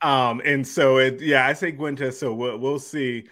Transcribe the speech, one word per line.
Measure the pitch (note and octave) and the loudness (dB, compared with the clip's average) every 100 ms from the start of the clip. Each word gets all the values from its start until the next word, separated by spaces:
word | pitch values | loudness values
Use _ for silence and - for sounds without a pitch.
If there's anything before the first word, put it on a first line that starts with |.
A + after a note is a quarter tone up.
Um, | D#3 C3+ B2 A#2 | 2 2 2 0
and | D3 C#3 C3+ | 0 0 -2
so | - C#3 C3 | 2 4 6
it, | C3 C3 | 4 0
yeah, | D#3 C#3 C3 | 0 2 2
I | |
say | D3+ F3+ | 0 -4
Guinta, | C#3+ D3+ C#3 C3+ | -6 -8 -6 -6
so | B2+ C3+ | -6 -6
we'll, | A2+ B2 A2+ | -4 -6 -4
we'll | C3 C#3+ | -4 -6
see. | - D3+ C3 A#2 A2 | -6 -6 -4 -6 -10